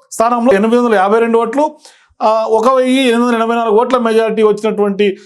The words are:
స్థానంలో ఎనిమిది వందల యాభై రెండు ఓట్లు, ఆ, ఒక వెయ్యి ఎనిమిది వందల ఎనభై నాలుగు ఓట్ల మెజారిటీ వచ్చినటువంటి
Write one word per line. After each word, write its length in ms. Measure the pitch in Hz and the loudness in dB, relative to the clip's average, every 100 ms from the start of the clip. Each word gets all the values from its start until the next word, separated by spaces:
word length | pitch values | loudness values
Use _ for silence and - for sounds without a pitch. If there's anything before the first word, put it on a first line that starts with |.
| _ | _
స్థానంలో 420 | - 226 240 240 | -4 -2 0 0
ఎనిమిది 280 | 196 226 240 | 2 2 0
వందల 140 | 240 202 | 2 0
యాభై 240 | 196 226 | 2 0
రెండు 180 | 233 226 | 0 0
ఓట్లు, 380 | 226 269 311 302 - _ _ _ | -2 -2 -4 -6 -20 _ _ _
ఆ, 240 | 214 220 220 | -2 0 0
ఒక 240 | 220 240 | 0 2
వెయ్యి 280 | 262 254 262 | 2 2 2
ఎనిమిది 220 | 254 233 | 2 0
వందల 120 | 240 226 | 0 0
ఎనభై 200 | 226 233 | -2 -2
నాలుగు 240 | 226 208 | 0 0
ఓట్ల 180 | 247 254 | 2 0
మెజారిటీ 460 | 226 220 220 202 | 0 0 0 0
వచ్చినటువంటి 760 | 214 208 220 202 202 196 208 190 | 0 0 -2 -2 -2 0 -2 -2